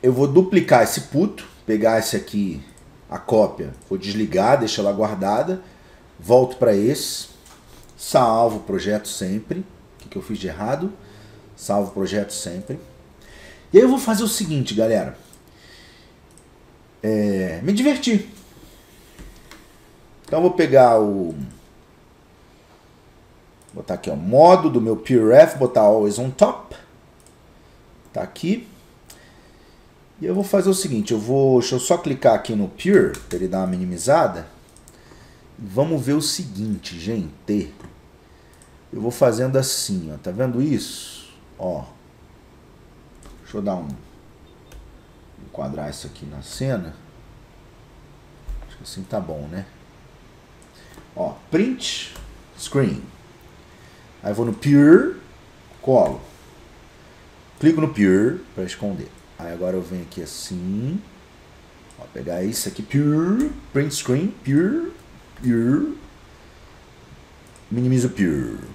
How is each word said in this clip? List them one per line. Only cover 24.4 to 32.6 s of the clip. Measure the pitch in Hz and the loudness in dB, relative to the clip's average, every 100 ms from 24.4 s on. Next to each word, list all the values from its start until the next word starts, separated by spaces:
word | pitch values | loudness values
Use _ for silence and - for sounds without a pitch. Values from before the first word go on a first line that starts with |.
| 170 185 156 | 8 8 4
do | 123 | 0
meu | 110 107 | 0 -2
Pure | - 127 110 | 2 2 8
F, | 131 165 139 | 8 8 6
botar | 127 120 | 0 6
Always | 107 110 104 101 | 6 6 2 -2
on | 131 | -6
Top. | 135 202 - - - - - _ _ - _ - - - - - - - | 0 0 0 -14 -20 -20 -20 _ _ -20 _ -20 -20 -20 -20 -20 -20 -14
Tá | - | -10
aqui. | - - 165 226 - - - - - - - - - - - - - _ - - | -10 -8 -4 -4 -6 -20 -20 -20 -20 -20 -20 -20 -20 -20 -20 -20 -20 _ -20 -10
E | 175 | -4
eu | 185 | -2
vou | |
fazer | 190 202 185 | 0 0 2
o | |
seguinte, | 185 170 117 104 | 0 -2 -4 -2
eu | 113 | -4
vou, | 107 135 135 127 | 0 2 4 4
deixa | 120 127 | 2 -4
eu | |
só | - 127 | 0 0
clicar | 156 135 131 107 | 0 2 4 4
aqui | - | 0
no | 107 | -4